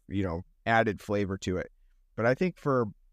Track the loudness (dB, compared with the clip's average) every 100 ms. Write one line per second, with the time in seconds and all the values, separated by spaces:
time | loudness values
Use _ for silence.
0 | -8 -4 -2 -4 -8 _ 2 4 4 0
1 | -2 -2 -2 -4 -4 -4 -6 _ _ _
2 | _ -2 0 2 0 -2 -2 0 0 -6
3 | _